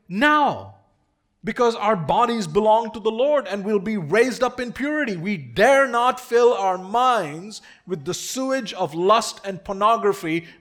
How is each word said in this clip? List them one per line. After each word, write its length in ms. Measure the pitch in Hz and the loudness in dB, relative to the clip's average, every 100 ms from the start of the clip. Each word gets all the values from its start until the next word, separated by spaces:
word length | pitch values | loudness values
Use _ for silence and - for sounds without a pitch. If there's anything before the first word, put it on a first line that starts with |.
| - | -8
now. 680 | 196 202 - 208 107 98 - _ _ _ _ _ _ | 2 4 4 2 -2 -10 -20 _ _ _ _ _ _
Because 300 | 175 233 233 | -8 0 0
our 220 | 226 208 202 | 2 0 0
bodies 500 | 147 190 233 233 165 | 0 2 2 0 -2
belong 460 | 202 214 220 233 | 2 4 2 0
to 80 | 226 | -4
the 100 | 214 | -4
Lord 380 | 220 285 294 190 | 0 2 0 -2
and 160 | 202 | -6
will 160 | 196 208 | -2 -2
be 160 | 190 208 | -2 -4
raised 460 | 147 214 254 190 | 0 2 2 0
up 160 | 247 247 | -4 -4
in 120 | 240 | -10
purity. 440 | - 294 302 262 175 | -6 -4 -2 -4 -4
We 200 | 196 185 | -6 -6
dare 520 | 123 117 247 269 262 | -6 2 4 6 4
not 320 | 240 247 - | 2 0 -2
fill 340 | - 233 240 | -2 4 4
our 240 | 196 196 185 | 4 0 -2
minds 840 | 185 233 254 226 151 156 208 202 - - | -2 0 2 2 -2 -8 -14 -18 -20 -20
with 200 | 175 175 | -10 -8
the 100 | 147 | -6
sewage 580 | 165 - 254 262 269 208 | -8 -8 -6 -4 -4 -6
of 200 | 185 165 | -6 -6
lust 460 | 165 185 226 214 - | 0 2 2 0 -8
and 200 | 196 190 | -12 -10
pornography, 840 | - 196 214 226 202 - 165 165 165 - | -10 0 2 2 0 0 -4 -4 -6 -12